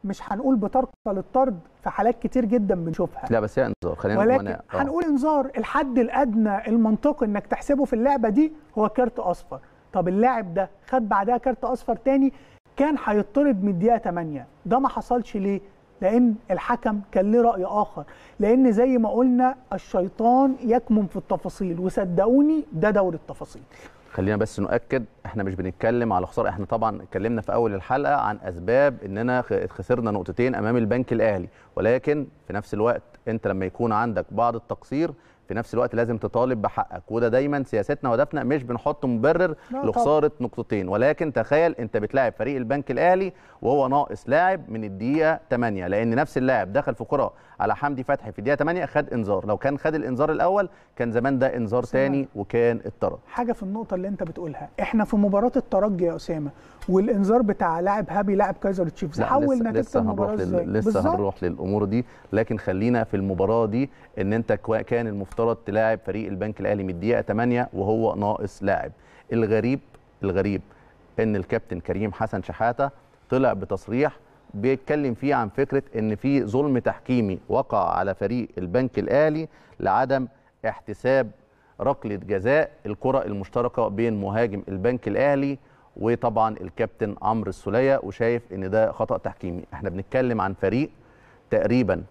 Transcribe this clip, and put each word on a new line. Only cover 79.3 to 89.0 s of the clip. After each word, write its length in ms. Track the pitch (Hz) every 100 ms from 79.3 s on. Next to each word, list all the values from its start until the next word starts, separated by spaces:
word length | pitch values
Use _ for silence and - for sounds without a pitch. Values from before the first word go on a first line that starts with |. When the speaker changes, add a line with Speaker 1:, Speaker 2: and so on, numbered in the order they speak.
| 151 160 - - -
Speaker 2:
لعدم 460 | 95 101 131 135 123 _ _ _ 110
احتساب 640 | - - 101 123 135 113 - _ _ _ _
ركلة 340 | - - 110 101
جزاء 540 | 90 98 104 151 151 - 104
الكرة 380 | 104 - 131
المشتركة 640 | 107 101 95 123 120 - 110
بين 320 | 98 117 107
مهاجم 420 | 98 107 117 101 -
البنك 400 | 95 107 127 -
الأهلي 500 | 101 139 139 139 139 _ _ _ -
وطبعا 600 | 110 117 120 110 110 107
الكابتن 540 | 92 - 113 - 104 -
عمرو 260 | 101 113 98
السولية، 520 | 95 - 107 135 135
وشايف 400 | - 98 117 120 -
إن 180 | 95 95
ده 220 | 107 110
خطأ 240 | -